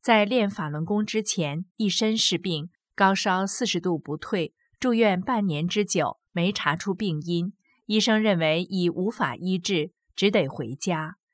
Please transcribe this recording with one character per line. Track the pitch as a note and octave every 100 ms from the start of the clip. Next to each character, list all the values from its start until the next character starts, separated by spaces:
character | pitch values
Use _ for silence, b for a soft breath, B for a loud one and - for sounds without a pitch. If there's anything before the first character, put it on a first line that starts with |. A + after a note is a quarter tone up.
在 | - A3
练 | G3+ B3+ G3+
法 | G#3 D#3
轮 | D3+
功 | E3 G#3
之 | G#3+ A3
前， | G#3 - D3+ D3 F#3+ -
一 | G#3
身 | - A3 A3
是 | - F3
病， | F#3 D#3+ D#3+ _ _
高 | - G3
烧 | F#3+ G#3 F#3
四 | G3 - A#3+
十 | F3
度 | F#3 E3
不 | - D#3
退， | - G3 D#3 _ _ _
住 | B3+
院 | A3+ A3 F#3
半 | G3 A#3+
年 | G3+ D3 E3+
之 | G#3
久， | G3+ F#3 D3 - _
没 | F3 F3
查 | G#3 - D#3
出 | G3+
病 | F3+ G#3 D#3
因。 | E3+ E3+ F3+ - _ _ -
医 | G#3+
生 | G#3 G#3+
认 | G#3+ F3+
为 | D#3+ D#3+
已 | F3+ F#3+ F3
无 | - F#3
法 | A#3 E3
医 | A#2+ F3+ F#3
治， | F3 F#3 D3+ - _
只 | - G3
得 | G#3 C#3
回 | - -
家。 | D3+ - E3 D#3 - _